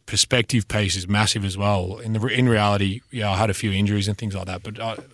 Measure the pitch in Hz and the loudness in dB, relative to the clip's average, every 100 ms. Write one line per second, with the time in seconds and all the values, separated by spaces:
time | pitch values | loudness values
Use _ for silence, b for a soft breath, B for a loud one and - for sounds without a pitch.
0 | - 107 - 123 117 120 - 107 101 92 | -6 -2 2 2 2 0 0 0 0 -2
1 | 90 104 107 110 98 95 101 98 90 107 | 0 2 2 0 -4 -2 0 0 -2 -8
2 | 110 110 117 120 127 110 104 101 98 95 | -4 -2 0 2 4 4 4 2 0 -2
3 | _ 123 104 95 107 95 107 95 101 104 | _ -4 -2 2 0 0 -2 0 2 2
4 | 101 98 110 95 92 90 98 110 113 107 | 0 -4 -6 -6 -8 -10 -10 -8 -8 -8
5 | - | -14